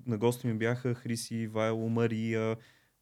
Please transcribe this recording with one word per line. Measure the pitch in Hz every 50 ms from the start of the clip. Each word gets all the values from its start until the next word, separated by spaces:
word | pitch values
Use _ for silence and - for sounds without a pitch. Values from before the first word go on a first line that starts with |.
| 123
на | 127 117 104
гости | 117 120 123 127 -
ми | 123 113
бяха | 107 113 113 123 123 - 127 120
Хриси, | - - 117 117 117 - - 113
Ивайло, | 113 113 107 110 110 110 113 113 113 113 113
Мария“, | 117 117 117 113 113 110 113 113 113 110 110 110 113 117 - - - _ _ _ _ _